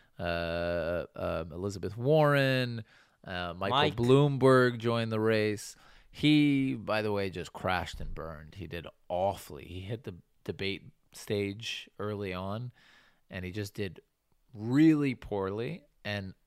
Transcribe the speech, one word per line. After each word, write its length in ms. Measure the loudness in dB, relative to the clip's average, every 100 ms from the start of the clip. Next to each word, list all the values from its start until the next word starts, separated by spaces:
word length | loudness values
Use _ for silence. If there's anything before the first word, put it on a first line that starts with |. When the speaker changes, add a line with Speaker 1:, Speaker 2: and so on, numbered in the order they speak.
| _ -8
Speaker 1:
uh, 840 | -4 -2 -2 -2 -2 -2 -2 -2 -4
um, 380 | -6 -4 -4 -6
Elizabeth 440 | -6 -6 -4 -8 -4
Warren, 880 | 2 4 4 4 2 0 -2 -6 -12 -18 _ _
uh, 300 | -10 -6 -6 -4
Michael 200 | 0 2
Speaker 2:
Mike. 200 | 2 2
Speaker 1:
Bloomberg 800 | 6 8 6 6 6 8 6 2
joined 340 | 0 0 0
the 80 | 0
race. 560 | 2 4 2 -2 -8 -18 -20 -20 -20
He, 640 | 0 4 6 6 4 0
by 280 | -4 -2 0
the 100 | 0
way, 180 | 0 -2
just 220 | -4 -10
crashed 480 | -4 0 0 -2 -8
and 140 | -8
burned. 420 | -8 -10 -12 -16 -14
He 100 | -12
did 200 | -10 -12 -16 -6
awfully. 560 | 0 0 -2 -10 -14
He 160 | -12 -12
hit 240 | -10 -10
the 100 | -10 -14 -18 _
debate 460 | -10 -6 -4 -6 -12 -20 _
stage 760 | -14 -4 -2 -2 -4 -8 -10 -12 -8
early 340 | -6 -4 -6
on, 380 | -6 -6 -6 -8 -14 _ -20 _ _ -14
and 140 | -10
he 80 | -8
just 220 | -6 -8
did 260 | -6 -8 -8 -20 _ _ _ _
really 600 | -10 0 6 8 6 2
poorly. 680 | -2 -4 -2 -2 -2 -6 -8 -14 _
And 300 | -6 -6 -6 -14